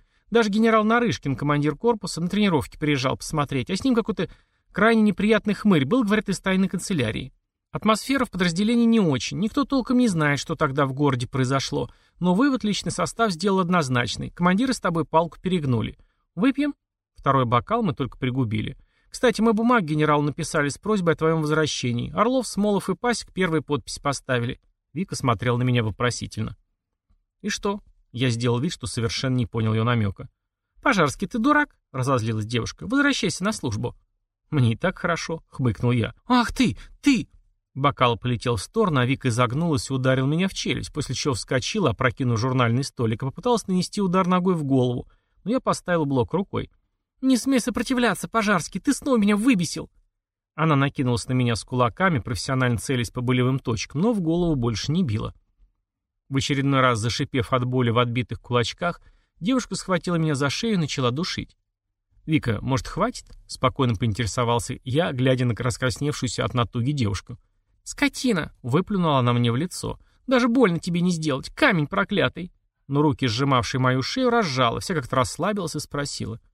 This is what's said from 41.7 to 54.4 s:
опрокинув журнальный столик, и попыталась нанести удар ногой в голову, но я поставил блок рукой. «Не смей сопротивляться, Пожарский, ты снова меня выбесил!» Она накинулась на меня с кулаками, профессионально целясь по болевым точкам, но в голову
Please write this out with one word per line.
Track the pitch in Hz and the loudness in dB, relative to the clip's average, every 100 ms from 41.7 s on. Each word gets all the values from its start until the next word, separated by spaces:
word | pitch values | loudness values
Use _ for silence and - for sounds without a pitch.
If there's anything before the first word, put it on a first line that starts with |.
| 214 156 | 0 0
опрокинув | 110 127 - 127 113 | 0 -2 0 0 0
журнальный | 131 127 117 120 | 0 2 2 2
столик, | 139 - 117 110 | -2 -2 -2 -2
и | 135 | -6
попыталась | - 240 233 - | -4 0 0 0
нанести | 185 175 - | -2 -2 -2
удар | 190 185 180 | 0 2 2
ногой | 180 180 170 | 2 2 0
в | |
голову, | 143 135 123 123 - _ _ _ | 2 2 2 0 -8 _ _ _
но | 180 | -4
я | 254 | -2
поставил | - 170 - 175 143 | 0 -4 -2 0 2
блок | 135 113 | 0 0
рукой. | 170 202 113 - _ _ _ _ _ | -2 -4 -6 -8 _ _ _ _ _
«Не | 262 254 | 2 2
смей | 262 262 | 2 0
сопротивляться, | - 214 233 254 240 180 - | 0 -4 -2 0 2 0 -2
Пожарский, | 226 208 185 - 185 | -2 2 0 0 -4
ты | - | -2
снова | 269 285 240 | -2 2 2
меня | 202 208 | 4 4
выбесил!» | 240 208 165 160 - _ _ _ _ _ _ - | 4 4 2 -4 -10 _ _ _ _ _ _ -2
Она | 160 139 | 2 2
накинулась | 139 - 127 120 - | 2 0 0 0 0
на | |
меня | 127 120 113 | 0 0 -2
с | |
кулаками, | - 127 120 - 190 143 | -4 0 0 2 0 0
профессионально | - 113 - 131 123 117 | -2 -6 -2 0 2 0
целясь | - 127 117 | -2 -2 -2
по | - | -4
болевым | 120 127 123 131 | 0 2 2 0
точкам, | - - - 139 | -2 -4 -4 -2
но | 214 | 0
в | 214 | 0
голову | 160 170 | 0 0